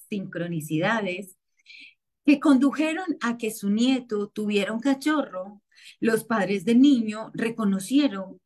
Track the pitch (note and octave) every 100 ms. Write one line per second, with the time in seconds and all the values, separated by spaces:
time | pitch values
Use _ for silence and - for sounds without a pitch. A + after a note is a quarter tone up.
0 | - G#3 F#3 F3 E3+ E3 D3+ D#3 F#3 A3+
1 | G3+ F3+ G3 - _ _ _ - - _
2 | _ _ - C#4+ D#4+ C4 C#4 - D#4 D#4+
3 | F#4 D4 A#3 A#3 A3 G#3+ G3+ G#3 B3 C4
4 | B3 G#3 G3+ - G#3 G#3 G3 A3+ C4+ C4+
5 | D4 D4+ - F#3 F#3+ G#3 _ _ - -
6 | A3 A3 - A3+ F#3 G3+ E3+ A#3 C#4 C4
7 | A3 G#3+ A3 - A#3 A#3 G3+ F#3+ F#3+ C4+
8 | C#4+ D4 F#3 F#3